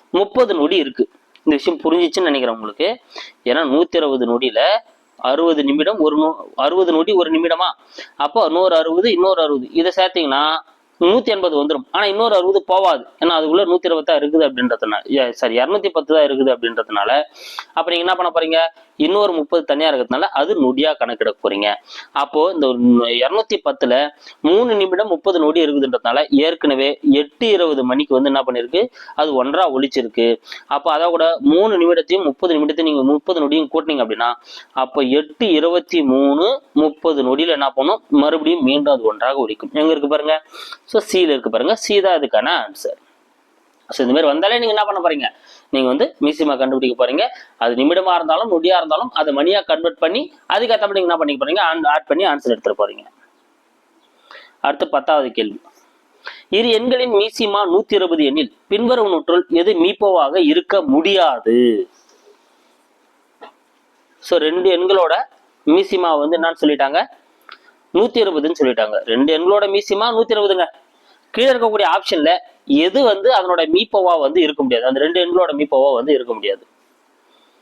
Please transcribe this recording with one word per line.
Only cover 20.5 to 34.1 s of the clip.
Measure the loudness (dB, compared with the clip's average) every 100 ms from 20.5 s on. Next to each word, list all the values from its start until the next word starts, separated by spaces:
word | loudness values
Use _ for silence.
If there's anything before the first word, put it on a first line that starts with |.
| 0
நொடியா | 0 0 -2 -2
கணக்கிட | -6 -4 -6 -4
போறீங்க. | -4 -2 -2 -4 -10 -20 -10
அப்போ | -6 -2 0 0
இந்த | 0 -2 2 2 2
இருநூத்தி | 2 0 0 -2 -2 -4 -4
பத்துல | -4 0 0 0 -6 -20 -6
மூணு | 0 2 2 0
நிமிடம் | 0 -2 -2
முப்பது | -2 0 2
நொடி | 2 2 0
இருக்குதுன்றதுனால | 0 -2 -2 0 -2 0
ஏற்கனவே | 2 2 0 -2 0 -2 0 2
எட்டு | 2 0 _ 0
இருபது | 2 2 0
மணிக்கு | 0 0 0
வந்து | 0 2
என்ன | 0 -2
பண்ணிருக்கு? | -4 -2 -2 -2 -8 -12 -4
அது | -2 0
ஒன்றா | 0 0 0
ஒலிச்சிருக்கு. | 0 -2 -2 -4 0 0 0 -6 -20 -6
அப்ப | -4 -2
அதை | 0 0
கூட | 2 2 2
மூணு | 4 4 4 4
நிமிடத்தையும் | 4 2 2 0
முப்பது | 0 -2 0
நிமிடத்தையும் | 0 0 0 -2
நீங்க | 0
முப்பது | 2 0 0 -2
நொடியும் | 0 0 -2
கூட்டினீங்க | -4 -4 -4
அப்படின்னா | -4